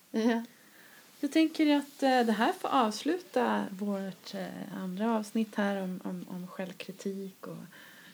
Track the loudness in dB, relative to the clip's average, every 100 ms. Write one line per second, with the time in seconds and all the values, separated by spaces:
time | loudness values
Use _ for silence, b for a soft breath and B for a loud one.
0 | _ 0 2 2 -2 B B B B B
1 | B -6 0 4 4 4 4 4 2 0
2 | 4 6 4 4 2 2 0 2 2 2
3 | -2 -2 0 0 2 0 -2 -4 -4 -2
4 | -4 -10 -12 -8 -8 -8 -10 -8 -6 -2
5 | 0 0 0 -2 -2 0 0 0 -4 -6
6 | -6 -8 -8 -10 -10 -10 -10 -10 -14 -8
7 | -8 -6 -10 -12 -14 -12 -14 B B B
8 | B